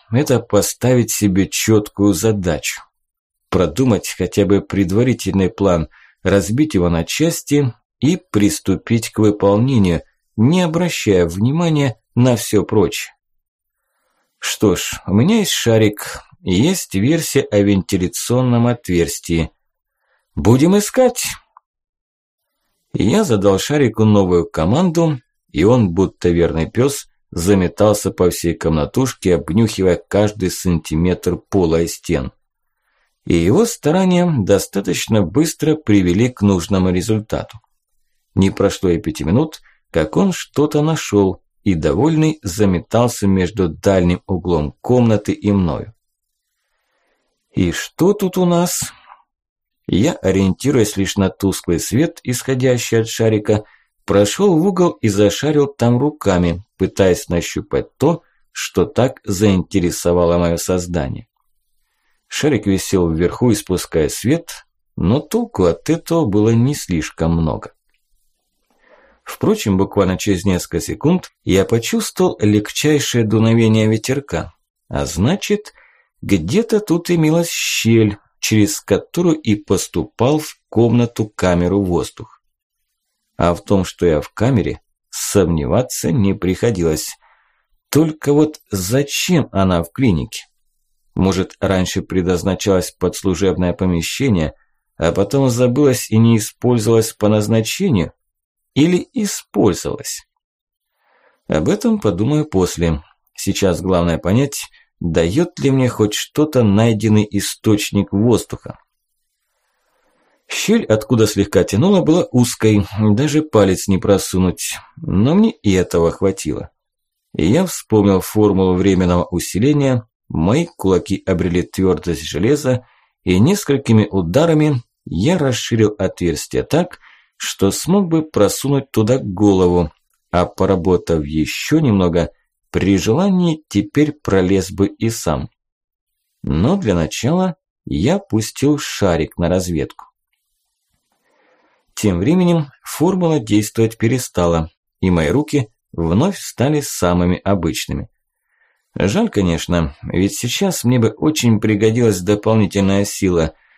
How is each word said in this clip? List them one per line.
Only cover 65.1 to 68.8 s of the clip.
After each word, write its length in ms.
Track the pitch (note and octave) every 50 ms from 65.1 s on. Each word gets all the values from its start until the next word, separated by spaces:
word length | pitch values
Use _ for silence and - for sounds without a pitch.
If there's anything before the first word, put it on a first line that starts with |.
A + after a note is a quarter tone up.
| A2 C#3+
толку 440 | D3+ - - A3+ A#3+ A3+ _ - F#2
от 260 | E2+ E2 - - -
этого 360 | D#3 E3 - - E3 E3+ D#3
было 240 | A2+ F#2 G#2 G#2 A2
не 240 | A#2 A#2 A#2+ C3+ D3
слишком 580 | C#3+ - - F2+ D#2+ D2+ - - - E2 E2 E2
много. 400 | E2 E2 D#2 A1+ G#1+ - - _ _ _ _ _ _ _ _ _ _ _ _ _ _ _ _ _ _ _ _ _ _